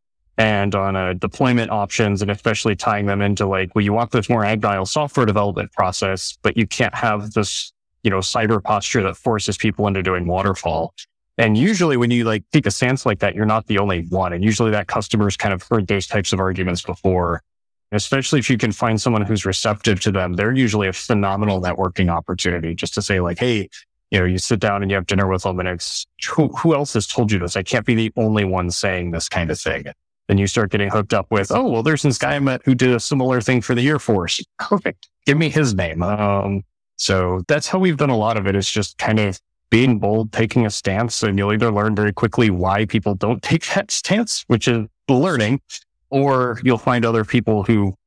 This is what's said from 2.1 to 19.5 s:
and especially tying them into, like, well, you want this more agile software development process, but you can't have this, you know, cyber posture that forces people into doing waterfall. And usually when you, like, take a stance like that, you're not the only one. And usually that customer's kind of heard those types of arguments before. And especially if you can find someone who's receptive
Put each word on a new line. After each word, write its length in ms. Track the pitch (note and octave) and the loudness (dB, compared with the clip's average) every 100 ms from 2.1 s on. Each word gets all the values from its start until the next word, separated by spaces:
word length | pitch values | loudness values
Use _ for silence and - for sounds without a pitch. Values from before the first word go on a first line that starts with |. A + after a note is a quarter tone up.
| G2+ | 2
and 80 | G2+ | -2
especially 460 | G2+ - G#2+ A2+ G2 | -2 -2 0 0 -2
tying 300 | - G#2 G2+ | -2 -2 0
them 140 | G2+ | 0
into, 260 | G2+ G2+ G2+ | 0 0 0
like, 280 | F#2+ F#2 | 0 -2
well, 100 | - | 0
you 80 | G2+ | 0
want 200 | G#2+ A#2 | 0 0
this 180 | B2 G#2 | 0 0
more 140 | A#2+ | 0
agile 420 | G#2 G#2+ G#2+ G2 F#2+ | 2 0 0 0 -2
software 400 | - D3 - A#2 | -2 -2 0 2
development 460 | G#2 G2+ F#2+ G#2 | 2 0 -2 -6
process, 680 | - F#2 F#2 G2 F#2+ - - | -2 -2 -2 -2 -2 -6 -4
but 140 | - A2+ | -2 0
you 120 | G#2+ | 0
can't 260 | - A2+ | 0 -2
have 380 | - A#2+ G#2 G#2+ | 0 -2 -2 -2
this, 400 | A2+ G2+ - - _ _ _ | -2 -2 -4 -10 _ _ _
you 60 | A2+ | -2
know, 80 | F#2+ | 0
cyber 440 | F#2 B2 G#2+ A2 | -2 0 0 0
posture 400 | - G#2+ - B2+ | 0 -2 0 -2
that 140 | F#2+ E2 | -2 -2
forces 400 | - A2 - G2+ | -2 -2 -2 -2
people 320 | A2 - G#2 | -2 0 0
into 160 | G2 | 0
doing 240 | F#2 F#2 F2 | 0 -2 0
waterfall. 680 | F#2 G2 F#2 F2 D#2+ E2 - - _ _ - | 0 0 -2 -2 -4 -4 -8 -20 _ _ -2
And 200 | A2+ G#2+ | 2 4
usually 400 | E3+ G#3 E3+ C3 | 2 2 2 2
when 140 | A#2+ | 2
you, 140 | A#2+ | 2
like, 200 | A2+ A2 - | 2 -2 0
take 140 | D#3 - | 0 2
a 40 | |
stance 360 | - B2 C3 - | 0 0 0 0
like 140 | G#2 | 0
that, 160 | G#2 F2 | -2 0
you're 100 | G#2+ | 0
not 200 | A2 - | 0 0
the 120 | G2+ | 0
only 280 | G2+ F2 E2+ | 0 -2 -2
one. 240 | F#2 F#2 | -4 -2
And 100 | F2 | 0
usually 300 | G2+ G#2 A2+ | 0 2 2
that 160 | G#2+ F2+ | 0 -2
customer's 480 | - G#2 A2 G2+ - | -4 -2 0 0 0
kind 180 | G#2+ | -2
of 80 | F#2+ | -2
heard 240 | - A#2 F#2 | 0 0 2
those 200 | G2+ - | -2 -2
types 260 | G#2+ F#2+ | -4 0
of 80 | F#2+ | 0
arguments 420 | F#2+ F#2 F2+ F2 | 0 -2 -2 -4
before. 600 | - E2+ F#2+ F2+ E2+ E2+ - _ _ _ _ | -6 -4 0 0 0 -4 -8 _ _ _ _
And 40 | - | -6
especially 440 | - C3+ B2+ D3+ | -2 -2 0 0
if 100 | A#2 | 2
you 80 | B2 | 0
can 140 | A#2 | 0
find 280 | G2+ A#2+ A2 | 0 0 0
someone 220 | B2 A2 | 2 0
who's 240 | G2 G#2+ | 0 0
receptive 540 | G2 | 0